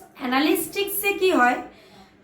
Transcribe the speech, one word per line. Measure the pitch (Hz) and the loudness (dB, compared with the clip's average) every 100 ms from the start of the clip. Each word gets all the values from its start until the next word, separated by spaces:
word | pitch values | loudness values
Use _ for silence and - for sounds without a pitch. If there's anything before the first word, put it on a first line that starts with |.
| - - | -20 -12
অ্যানালিস্টিক্সে | 262 262 320 381 - 403 403 - 403 392 | -2 0 2 0 -2 -6 -6 -4 -4 0
কি | 370 277 | 2 4
হয়, | 247 - - - - - - _ | 2 0 -6 -18 -20 -20 -20 _